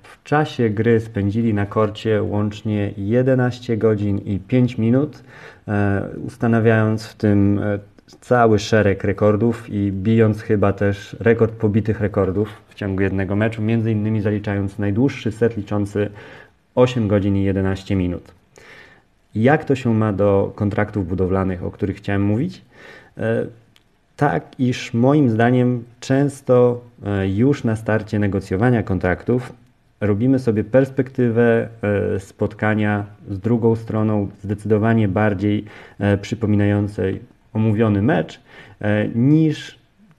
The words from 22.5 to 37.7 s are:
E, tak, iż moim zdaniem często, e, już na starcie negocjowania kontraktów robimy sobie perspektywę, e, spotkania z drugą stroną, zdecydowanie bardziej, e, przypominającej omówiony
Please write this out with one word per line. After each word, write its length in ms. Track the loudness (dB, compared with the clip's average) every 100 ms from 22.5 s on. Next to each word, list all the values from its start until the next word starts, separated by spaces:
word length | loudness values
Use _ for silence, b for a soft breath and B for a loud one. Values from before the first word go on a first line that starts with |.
| -8 B B B B B -6
E, 280 | -4 -2 -4 -10 _ _ _ _ _ -4
tak, 280 | -2 -2 -6 -4
iż 360 | -2 -2 -4
moim 360 | 0 2 4 2
zdaniem 540 | 2 2 2 2 -2 -8 -10
często, 800 | -2 0 0 -2 2 4 4 0 -8 -10 -4
e, 220 | -2 0
już 360 | 2 2 0
na 120 | -2 -2
starcie 420 | -2 -2 -2 -2
negocjowania 640 | 0 -2 -2 0 2 2
kontraktów 720 | 0 -2 0 -2 0 -2 -4 -14 _ _ _ -6
robimy 380 | -2 0 2 0
sobie 260 | 0 0
perspektywę, 1040 | 2 2 2 0 -4 -2 0 2 2 2 -2 -6 -2 0 -2
e, 60 | -4
spotkania 840 | -8 -6 -6 -2 -2 0 0 -2 -4 -12 -12
z 80 | -6
drugą 380 | -2 0 2 0
stroną, 520 | -2 -2 0 0 -4 -6
zdecydowanie 640 | -8 -6 0 2 2 2 2
bardziej, 560 | 2 0 0 -2 -2 -6 B B -4
e, 200 | 0 0
przypominającej 1040 | -2 -4 0 2 2 0 -2 -4 -4 -6 -12 _ _
omówiony 480 | -2 0